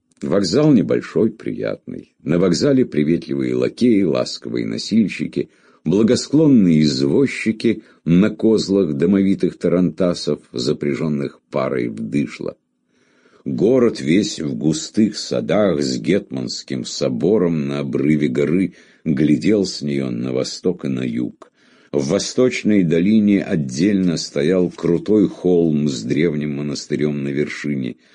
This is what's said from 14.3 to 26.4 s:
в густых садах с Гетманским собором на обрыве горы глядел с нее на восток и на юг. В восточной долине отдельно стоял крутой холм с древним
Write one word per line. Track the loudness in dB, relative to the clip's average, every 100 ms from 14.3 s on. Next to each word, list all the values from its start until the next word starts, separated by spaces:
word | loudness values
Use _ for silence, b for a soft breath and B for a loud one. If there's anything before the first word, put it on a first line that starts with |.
| -4
в | -6 -2
густых | -2 -2 -2 0 0 0
садах | -6 -4 -2 0 2 0
с | -2 -2
Гетманским | 0 -2 -2 -8 -8 -10 -8 -8
собором | -8 -4 -4 0 2 2 2 0 -2
на | -4
обрыве | -4 -2 0 2 0
горы | 0 0 0 0 B B B
глядел | -4 0 2 2 2 2
с | 0 -4
нее | -6 -4 -4
на | -4 -4
восток | -4 -4 -4 -4 -4
и | -4
на | -4
юг. | -4 -4 -6 -10 -20 b b b b
В | -4 0
восточной | -2 -2 0 0 0 2 2
долине | 2 2 2 4 4 2
отдельно | 0 -4 -4 0 0 2 0 -2
стоял | -4 -2 0 2 0
крутой | -2 -2 -2 2 2 2
холм | 0 0 2 2 2 -2
с | -4
древним | -4 0 0 -2